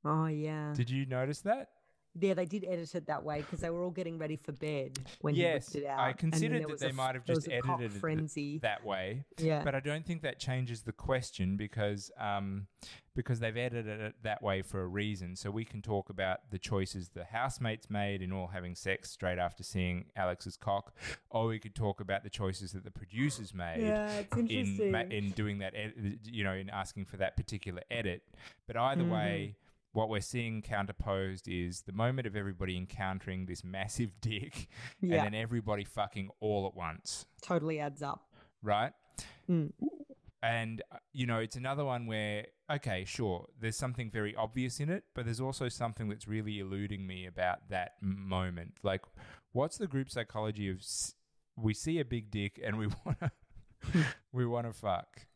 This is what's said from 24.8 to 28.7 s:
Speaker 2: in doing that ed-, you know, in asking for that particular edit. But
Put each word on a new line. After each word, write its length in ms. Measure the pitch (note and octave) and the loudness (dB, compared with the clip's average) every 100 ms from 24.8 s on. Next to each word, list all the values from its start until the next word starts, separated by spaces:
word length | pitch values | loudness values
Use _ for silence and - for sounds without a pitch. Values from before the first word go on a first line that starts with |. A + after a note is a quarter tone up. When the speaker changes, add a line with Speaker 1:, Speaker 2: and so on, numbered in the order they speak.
| G#3 F#3 D3 | 2 2 0
Speaker 2:
in 180 | G#2+ G2+ | 0 0
doing 260 | F#2+ G#2 G2+ | 0 0 0
that 160 | F#2+ A2 | -2 -4
ed-, 420 | G#2+ A#2 G2+ G#2 | -6 -2 -4 -4
you 180 | A2 A#2 | -6 -2
know, 120 | G2 | 0
in 140 | F#2+ F#2+ | 0 -2
asking 340 | G2 F#2+ - | -4 -4 -6
for 140 | F#2+ F#2+ | -8 0
that 180 | F#2+ - | 0 0
particular 460 | - G2+ - F2+ - | -2 -4 -6 -8 -4
edit. 320 | A#2 G#2 F2 _ - - - | -2 0 -2 _ -20 -20 -18
But 100 | - | -4